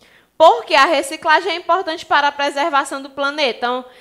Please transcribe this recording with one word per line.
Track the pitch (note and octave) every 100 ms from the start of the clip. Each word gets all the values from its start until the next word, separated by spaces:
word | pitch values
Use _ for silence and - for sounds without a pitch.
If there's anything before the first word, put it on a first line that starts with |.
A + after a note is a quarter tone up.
| _ _ _ -
Porque | E4 A#4 - D4+
a | D4+
reciclagem | D4 F4 D#4+ E4 D#4 F4
é | E4+
importante | E4+ F4 E4+ E4 -
para | D4+ C#4+
a |
preservação | C#4+ C#4+ C#4 E4+ C#4 D#4 C4+
do | C#4
planeta. | C#4 C#4 D4+ C4+ A3
Então, | A#3+ B3+ B3+ -